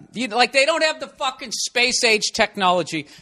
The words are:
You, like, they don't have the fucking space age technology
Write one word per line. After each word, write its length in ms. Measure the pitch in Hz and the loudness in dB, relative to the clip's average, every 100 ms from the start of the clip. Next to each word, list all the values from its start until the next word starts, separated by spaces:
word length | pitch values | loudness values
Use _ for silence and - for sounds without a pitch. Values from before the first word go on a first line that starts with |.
| - | -14
You, 160 | 196 247 | -8 -4
like, 240 | 214 247 | 0 2
they 120 | 269 | 4
don't 200 | 285 330 | 2 2
have 160 | 311 311 | 0 -2
the 80 | 277 | -10
fucking 420 | - 277 262 262 | -6 -6 -6 -10
space 540 | - - 240 247 - | -8 -4 0 0 2
age 260 | 240 214 - | 2 0 0
technology 720 | - 208 - 185 180 165 160 143 - | 0 -2 2 2 2 0 -6 -8 -16